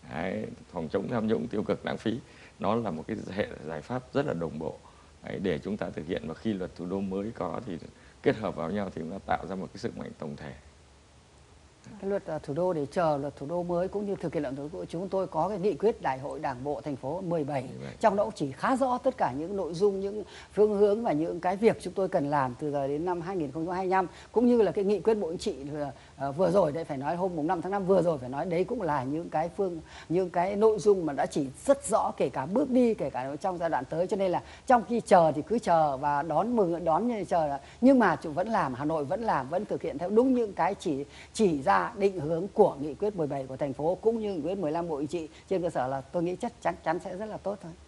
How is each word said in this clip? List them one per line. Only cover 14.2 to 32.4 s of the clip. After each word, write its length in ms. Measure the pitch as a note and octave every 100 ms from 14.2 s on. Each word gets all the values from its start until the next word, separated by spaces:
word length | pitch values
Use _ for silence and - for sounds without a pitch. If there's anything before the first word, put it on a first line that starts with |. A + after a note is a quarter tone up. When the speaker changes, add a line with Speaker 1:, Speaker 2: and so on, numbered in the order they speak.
| E3+
Speaker 2:
hiện 100 | -
luật 120 | C#3 C#3
thủ 120 | D3
đô, 120 | F3+ F3
chúng 240 | E3 F#3
tôi 180 | F#3+ F3+
có 220 | D#3+ F3
cái 100 | G#3
nghị 140 | G3
quyết 280 | D3 G#3 A3+
Đại 180 | D#3+ C3
hội 200 | C#3+ C#3
Đảng 240 | D#3 B2+
bộ 180 | C#3 C3
thành 140 | D3+ C3+
phố 260 | C3 E3+
mười 220 | F#3 E3+
bảy. 180 | C#3+ C#3+
Speaker 1:
Mười 240 | B2+ B2+ C3+
bảy. 100 | -
Speaker 2:
Trong 160 | A3 G3+
đó 80 |
cũng 100 | G#3+ -
chỉ 160 | C#3+
khá 240 | - G3+ B3+
rõ 220 | C4 A#3+
tất 200 | C4 -
cả 160 | E3+ C3
những 180 | E3 G3+
nội 180 | D#3+
dung, 260 | E3 G3+ G3
những 240 | G3 G#3+ F#3+ - -
phương 240 | - G#3+ G3+
hướng 260 | G#3 G#3
và 80 | A#3
những 280 | D3+ E3+ F3
cái 180 | F3+ G3
việc 200 | A3 -
chúng 120 | F#3
tôi 140 | F3+ F#3+
cần 220 | F3+ C#3+
làm 260 | D3 C3 A#2
từ 120 | D3+
giờ 160 | C#3+ C#3
đến 180 | D3 F3
năm 160 | F3
hai 140 | E3+ G3
nghìn 160 | D3
không 140 | C#3+ E3
trăm 100 | F3+
hai 100 | F#3
mươi 40 |
lăm, 180 | F#3+ F3+ - -
cũng 160 | G#3+ A#3+
như 140 | A#3+
là 100 | G3
cái 120 | G#3
nghị 160 | G3 G#3
quyết 140 | G3+
Bộ 160 | A3 E3+
Chính 80 | F3+
trị 260 | A3 C3+
vừa, 280 | C#3+ D3+ C#3+ - - -
à, 140 | C3+
vừa 200 | C#3 F#3
rồi 200 | F#3+ E3
đấy, 120 | C3+
phải 140 | D#3+ C#3
nói 180 | C#3+ E3+
hôm 200 | F#3+ E3+
mùng 120 | D3+
năm 140 | F3+
tháng 100 | E3+
năm 140 | G3+ F#3
vừa 160 | F#3+
rồi, 160 | E3+ D3+
phải 120 | B2
nói 160 | C3+ F3+
đấy 180 | E3
cũng 180 | F#3 B3
là 220 | F3 D3
những 260 | B2+ D3+ F3
cái 200 | D#3 E3+
phương, 320 | - F#3+ E3 C#3+ - -
những 200 | E3+ F#3
cái 260 | E3+ F#3 G3+
nội 240 | A3 G#3+
dung 260 | G#3 F#3+ D#3+
mà 80 |
đã 120 | C#3 D#3+
chỉ 220 | - C3+ - -
rất 200 | C#4 -
rõ, 260 | G3+ G3 -
kể 120 | D#3
cả 160 | C#3